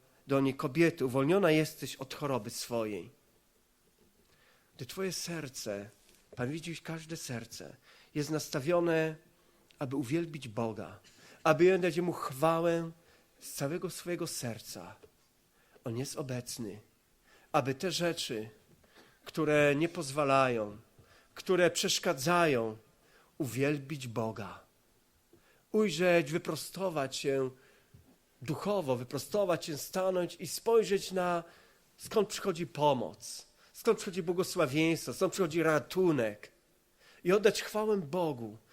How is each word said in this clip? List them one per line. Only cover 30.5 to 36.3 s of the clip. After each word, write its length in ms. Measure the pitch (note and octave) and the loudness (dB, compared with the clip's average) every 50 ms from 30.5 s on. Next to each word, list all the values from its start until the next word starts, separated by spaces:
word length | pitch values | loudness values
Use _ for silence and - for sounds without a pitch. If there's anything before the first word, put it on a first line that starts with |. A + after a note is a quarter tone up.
| - - - A3+ A#3 A3+ G#3 E3+ G3+ F#3+ G3 - F#3 | -8 -4 0 4 4 4 4 4 0 0 0 -2 -2
na, 320 | F#3 F3+ F3+ F3 E3+ - - - - - _ _ _ _ _ _ | 0 0 0 0 -2 -4 -6 -14 -20 -20 _ _ _ _ _ _
skąd 320 | _ - - - A3+ G3+ G#3 | _ -14 -2 2 2 2 2
przychodzi 380 | - - - G3+ F3 D#3+ F3 | -2 -4 -4 -4 -4 -2 -6
pomoc, 800 | C3 - C#3+ D3 D3 C#3 B2 G#2+ D#2 G#2 - - - - - - - _ _ _ _ _ | -6 -2 2 4 4 4 4 0 -4 -8 -12 -14 -14 -14 -14 -16 -18 _ _ _ _ _
skąd 260 | - - A#3 A3 - | -2 2 2 2 2
przychodzi 240 | - G#3 E3+ F#3+ E3+ | 0 -4 -6 -4 -2
błogosławieństwo, 920 | F3+ F3 F3+ F3+ - - F3+ D#3+ C3 C3+ D#3 D#3+ E3 E3 - - - A#2 | -2 0 0 0 0 2 2 2 2 4 4 4 4 2 0 -2 -6 -2
skąd 180 | - F#3+ E3+ - | 0 0 0 2
przychodzi 300 | - F#3+ D#3+ D3+ E3+ D#3 | 0 0 0 2 2 2
ratunek. 880 | D#3+ D#3 D3 - - - F#3 F#3+ F3 D#3 C3 A2+ G#2+ | 4 4 2 0 -2 0 2 4 4 4 4 2 0